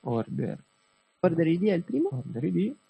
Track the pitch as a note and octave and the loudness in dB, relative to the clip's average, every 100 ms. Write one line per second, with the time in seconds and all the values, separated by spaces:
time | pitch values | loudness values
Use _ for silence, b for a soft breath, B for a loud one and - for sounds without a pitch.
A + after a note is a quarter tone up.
0 | - A#2 A2 C3 B2+ - - _ _ _ | -2 -2 -2 -4 -4 -6 -14 _ _ _
1 | _ _ F3+ E3 D#3+ E3+ G#3 F3+ - C4 | _ _ 0 2 2 2 2 2 0 0
2 | F4+ C3 - A#2+ D3 F3 G#3 D4 | 0 -2 -6 -4 0 0 0 -4